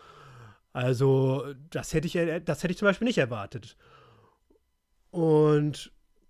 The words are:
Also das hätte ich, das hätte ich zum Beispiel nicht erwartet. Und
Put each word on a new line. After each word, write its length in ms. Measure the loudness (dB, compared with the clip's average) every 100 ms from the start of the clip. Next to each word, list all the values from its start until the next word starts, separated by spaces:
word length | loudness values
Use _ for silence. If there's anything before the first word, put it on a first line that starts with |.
| -20 -20 -20 -20 -20 -20 _
Also 680 | -4 -2 2 2 4 2 -2 -6 -14 -10
das 240 | -8 -4
hätte 140 | -4 -2
ich, 100 | -2 -2 -2 -4
das 180 | -4
hätte 80 | -4
ich 60 | 0
zum 100 | 0
Beispiel 200 | 2 0
nicht 100 | 0
erwartet. 580 | -2 -4 -10 -14 -18 _ _ -20 -20 _ _ _ _ _ _ _ _ _ _
Und 840 | -2 4 6 6 4 2 -4 -12 _ _ _